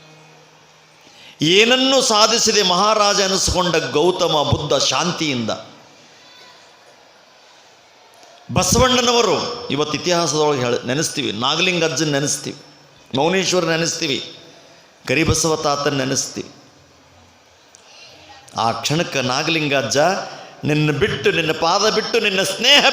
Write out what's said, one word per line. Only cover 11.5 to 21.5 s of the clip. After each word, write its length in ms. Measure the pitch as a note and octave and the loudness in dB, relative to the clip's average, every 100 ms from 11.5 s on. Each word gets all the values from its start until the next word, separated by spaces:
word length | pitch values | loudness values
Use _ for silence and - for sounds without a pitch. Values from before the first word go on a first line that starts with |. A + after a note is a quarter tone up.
| D#3+ F#3 F3 D#3 | 0 -2 0 -2
ಅಜ್ಜನ್ 260 | C#3 D#3 | -2 -2
ನೆನೆಸ್ತೀವಿ, 460 | C#3 C#3+ - C3 - - - - - - C3+ | -2 -2 -6 -8 -14 -18 -20 -20 -20 -8 -2
ಮೌನೇಶ್ವರ 480 | D#3+ F#3+ E3+ F3+ | 0 0 0 0
ನೆನೆಸ್ತೀವಿ, 720 | E3 D#3+ E3 - D#3+ C3 - - - - - - - _ - | 0 -2 -2 -4 -4 -6 -8 -18 -20 -20 -20 -20 -20 _ -2
ಕರಿಬಸವ 480 | C3 D#3+ D#3+ E3 D#3 | 0 2 0 0 0
ತಾತನ್ 420 | D3 C#3+ D3+ C3+ | 0 0 -2 -2
ನೆನೆಸ್ತೀವಿ. 540 | C3 C3 - - - - - - - _ _ - - _ _ _ _ - - - - - - - - A#2+ | -2 -4 -6 -8 -14 -16 -20 -20 -20 _ _ -20 -20 _ _ _ _ -20 -20 -20 -20 -20 -20 -20 -10 -4
ಆ 140 | A2+ | -2
ಕ್ಷಣಕ್ಕೆ 500 | A2 - D#3 E3+ C3+ | -2 -2 -2 -2 -4
ನಾಗಲಿಂಗ 540 | B2+ C3 D#3 E3 D3+ C#3 | -2 -2 -2 -2 0 0
ಅಜ್ಜ, 220 | A#2 C3 E3 G3 - - - - | 0 2 2 0 -6 -14 -18 -6
"ನಿನ್ನ 280 | C3 D3+ D3+ | -2 0 2
ಬಿಟ್ಟು, 400 | C3+ - - G#3+ | 0 0 0 0
ನಿನ್ನ 200 | E3 D#3 | 0 0